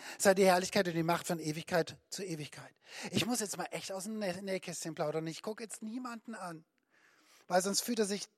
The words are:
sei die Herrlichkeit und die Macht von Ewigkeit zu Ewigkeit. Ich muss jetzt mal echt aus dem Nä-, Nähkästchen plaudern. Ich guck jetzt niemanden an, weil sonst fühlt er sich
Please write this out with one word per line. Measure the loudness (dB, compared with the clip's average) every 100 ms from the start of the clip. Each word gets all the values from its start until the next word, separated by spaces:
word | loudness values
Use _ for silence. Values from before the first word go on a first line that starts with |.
| -2 4
sei | 6
die | 8 8
Herrlichkeit | 6 4 2 2
und | 2
die |
Macht | 2 2 0
von | -4
Ewigkeit | -2 -4 0 0 0 -4 -12
zu | -8
Ewigkeit. | -6 -6 -8 -12 -18 _ -18 -12 -2
Ich | 0 0
muss | 0
jetzt | -2 -6
mal | -6
echt | -6 -6
aus | -8 -6
dem | -4
Nä-, | -2 -2
Nähkästchen | -2 -4 -4 -8 -6 -2
plaudern. | 0 0 -4
Ich | -6
guck | -8 -8
jetzt | -10 -10
niemanden | -8 -6 -8 -10 -10
an, | -10 -8 -10 _ _ _ _ _ _ _ _ 4
weil | 4
sonst | 4 0
fühlt | 0 0
er | 2
sich | 0 -6